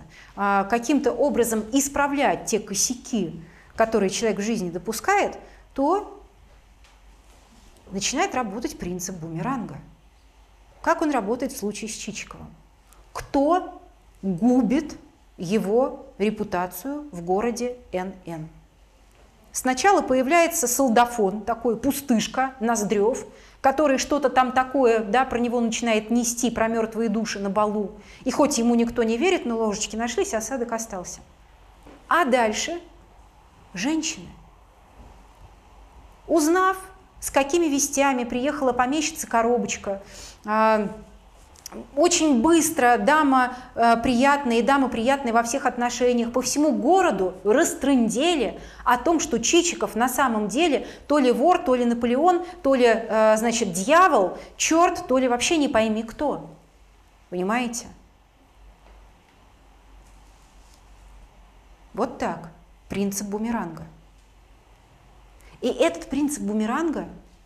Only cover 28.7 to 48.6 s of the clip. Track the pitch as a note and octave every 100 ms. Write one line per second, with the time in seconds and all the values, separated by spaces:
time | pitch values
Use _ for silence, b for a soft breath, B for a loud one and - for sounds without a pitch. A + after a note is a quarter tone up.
28.7 | A#3+ A#3 A#3+ A3+ A#3 F4 F4+ A#3+ A3+ A3
29.7 | G3+ - A3 A#3 - - A3 G#3+ C4+ A#3
30.7 | A3+ A3+ F#3+ F3 - - - - - -
31.7 | - - - - D#4 D#4 B3 A3 G#3+ -
32.7 | E4+ - - - - - _ _ - -
33.7 | F3+ A#3+ D#4+ D4+ - E3 - - - _
34.7 | _ - - - - - - - - -
35.7 | - - - - - - D#4+ D4+ F4+ F#4
36.7 | F#4+ - - - - - - C#4 F4 E4
37.7 | C#4 - C4+ C#4 B3+ A#3+ B3 C4+ D4 C4
38.7 | B3 B3+ D4+ D#4 - - A3+ A3+ A#3+ G#3
39.7 | - - G3 B B B B G#3 G#3+ A3
40.7 | A3 G3 - - - - - - - -
41.7 | - - C4+ E4+ E4+ D#4+ B3 D#4 E4 D4+
42.7 | - B3 A#3+ G#3 D4+ C#4+ C4 B3 B B
43.7 | - A#3 A#3 A#3 A#3+ C#4 C#4+ C4+ A#3 A#3
44.7 | C#4 B3+ A#3 A#3 C#4 A#3+ A3+ A#3 C#4 B3+
45.7 | A#3+ A#3+ - B3 A#3+ A#3 B3+ B3 C#4+ D#4
46.7 | A3 A#3 F#4+ F4+ G3 F#3 - G3+ B3 E4
47.7 | - B3+ C4+ G#3+ F#3+ E4 E4 G3 -